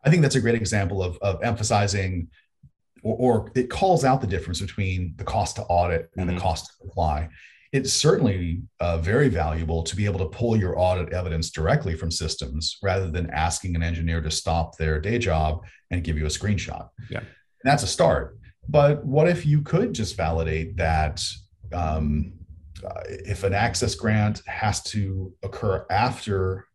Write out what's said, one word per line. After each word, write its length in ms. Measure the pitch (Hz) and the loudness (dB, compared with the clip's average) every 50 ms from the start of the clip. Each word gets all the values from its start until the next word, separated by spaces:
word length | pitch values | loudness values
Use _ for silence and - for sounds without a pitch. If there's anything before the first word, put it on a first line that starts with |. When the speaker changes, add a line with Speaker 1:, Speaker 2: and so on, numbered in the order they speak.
| _ | _
Speaker 1:
I 80 | 147 | 6
think 100 | 165 180 | 6 6
that's 140 | 147 139 - | 6 6 4
a 60 | 135 | 4
great 120 | 107 117 117 | 4 4 2
example 480 | 113 110 90 107 104 98 90 101 95 | 2 2 0 0 0 0 0 0 -2
of, 160 | 95 90 85 - - | -2 -2 -4 0 0
of 180 | 101 95 - | 0 0 0
emphasizing, 840 | 87 117 110 104 107 104 117 104 101 98 95 101 95 92 92 87 82 - _ _ _ _ _ _ _ - _ _ _ _ _ _ | 0 -2 0 0 0 2 4 4 4 2 0 0 -2 -2 -2 -4 -6 -8 _ _ _ _ _ _ _ -20 _ _ _ _ _ _
or, 140 | - 110 110 - | -4 -4 -2 2
or 340 | 123 127 113 110 107 - - | 2 4 4 2 0 0 -2
it 160 | 127 123 - | -2 -2 -2
calls 340 | - - - 190 180 156 135 | 0 0 4 4 4 4 6
out 160 | 127 131 135 | 4 4 4
the 60 | - 101 | 2 0
difference 340 | 92 92 - - 90 - | -2 -2 -2 -4 -6 -4
between 540 | 101 92 - - 101 92 95 92 90 87 78 - | -6 -6 -4 -4 -2 -2 0 -2 -2 -4 -6 -8
the 60 | - | -6
cost 320 | - - 113 104 - - | -4 -2 -2 -2 -2 -4
to 80 | - 101 | -8 -4
audit 480 | - 90 87 87 87 85 82 - - _ | 0 2 2 4 2 0 -2 -4 -6 _
and 120 | - 92 87 | -4 -2 -2
Speaker 2:
Mm-hmm. 80 | 90 | -2
Speaker 1:
the 60 | 87 | -2
cost 260 | 87 87 82 82 - - | -2 -2 -2 -2 -6 -14
to 40 | _ _ | _ _
comply. 500 | - 101 - - 85 78 76 73 80 80 - - - - - _ _ _ - | -18 -10 -4 -2 0 0 0 -2 -4 -6 -10 -18 -20 -20 -20 _ _ _ -2
It's 180 | 139 135 - | -2 0 0
certainly, 720 | - - - 147 185 202 160 110 95 92 87 85 82 90 - - _ _ | 0 2 4 4 4 6 4 2 0 0 -2 -4 -4 -4 -6 -12 _ _
uh, 200 | 85 87 85 82 | -2 0 0 0
very 280 | 80 82 107 131 147 139 | 0 0 2 4 4 4
valuable 560 | 104 - 78 78 80 80 80 78 82 82 80 | 2 2 -2 -2 -2 -2 -2 -2 -2 -2 -2
to 120 | - - 90 | -4 -4 -2
be 80 | 104 | -2
able 140 | 104 87 85 | -2 0 -2
to 80 | 92 - | -4 -6
pull 280 | - - 117 117 113 | -4 -4 -2 0 2
your 240 | 110 98 87 80 78 | 2 0 0 0 2
audit 320 | 90 92 92 90 82 80 | 2 2 2 0 -2 -4
evidence 380 | 82 90 90 90 82 80 82 - | -4 -4 -4 -2 -2 -2 -4 -4
directly 440 | - - 78 82 131 156 - 95 82 | -4 -2 2 2 2 2 2 -2 -4
from 160 | - - 82 | -4 -4 -4
systems 680 | 82 - 82 78 - - - 64 65 76 78 - - - | -4 -4 -4 -4 -6 -6 -8 -6 -6 -4 -6 -6 -6 -4
rather 300 | - 98 92 98 95 87 | -2 -2 0 0 -2 -2
than 180 | 78 87 85 - | -2 -4 -4 -4
asking 440 | - 73 78 87 85 - - 95 85 | -2 -2 -2 0 -2 -4 -4 -4 -2
an 80 | 82 82 | -2 0
engineer 380 | 82 80 80 82 82 82 82 | -2 -2 -2 -2 0 0 -2
to 100 | 78 78 | -2 -2
stop 460 | 78 - - - 80 82 85 - - - | -4 -4 -2 0 0 0 0 -2 -4 -4
their 200 | 82 78 78 78 | -2 0 0 0
day 160 | 80 101 117 120 | 0 -2 -2 0
job 440 | 104 95 80 80 78 78 76 - - - - - _ _ | 0 2 2 2 2 2 0 -4 -6 -14 -20 -20 _ _
and 100 | 90 90 | -6 -4
give 160 | 78 82 80 76 | -2 -2 -2 -2
you 80 | 78 | -2
a 40 | 76 | -2
screenshot. 580 | - - - 104 107 87 - - - - - - _ - - - | -2 -2 0 0 0 0 -2 -6 -8 -10 -12 -14 _ -18 -14 -10
Speaker 2:
Yeah. 100 | - - | -10 -10
Speaker 1:
And 460 | - - - _ _ _ _ _ - | -10 -12 -20 _ _ _ _ _ 2
that's 180 | 135 147 143 - | 2 2 2 2
a 40 | - | -2
start. 500 | - - 175 147 92 67 65 - - - - - - _ - - | 0 2 4 4 4 2 0 -4 -12 -18 -20 -20 -20 _ -8 2
But 340 | 143 147 143 143 123 - - | 4 6 6 6 4 2 0
what 220 | 131 131 147 156 175 | 0 2 4 4 4
if 180 | 175 - - | 4 2 2
you 160 | 147 147 147 | 4 4 4
could 300 | 143 - - 180 220 247 | 2 2 2 2 2 2
just 240 | - - 107 - - | 0 -2 -4 -4 -2
validate 640 | - 82 80 82 82 82 80 78 80 80 - - - | -2 0 0 2 0 0 0 0 -2 -2 -4 -4 -2
that, 440 | 85 80 80 78 78 78 - - - - - - - _ _ _ - - - | 0 2 4 4 2 2 0 -4 -6 -6 -8 -10 -18 _ _ _ -16 -8 -4
um, 600 | 87 85 78 78 78 76 73 73 76 76 - - - - _ - - - - - - - | -2 -2 0 0 0 0 0 0 0 -2 -4 -6 -18 -20 _ -20 -20 -20 -20 -18 -14 -14
uh, 160 | - - - - - | -12 -12 -12 -12 -12
if 340 | - - - - 98 90 98 | -12 -12 -6 -6 -6 -2 0
an 100 | 98 92 | 0 2
access 400 | 101 110 117 - - - 107 - | 2 2 2 0 0 -2 -2 -2
grant 480 | - - 110 107 107 104 107 107 - - - | -2 0 0 2 2 2 2 0 -4 -8 -10
has 340 | - - - 107 101 - - | -8 -2 0 0 0 -2 -6
to 500 | - - 110 101 98 95 95 92 92 - _ - | -6 -4 -4 -2 -2 -4 -6 -6 -8 -12 _ -12
occur 420 | 98 - - - 104 95 - - - | -10 -8 -4 -2 -2 -2 -2 -4 -2
after 800 | - 123 120 127 - - - 107 101 95 95 95 95 92 - _ | 0 2 2 0 0 -4 -4 -2 0 0 0 0 -2 -4 -8 _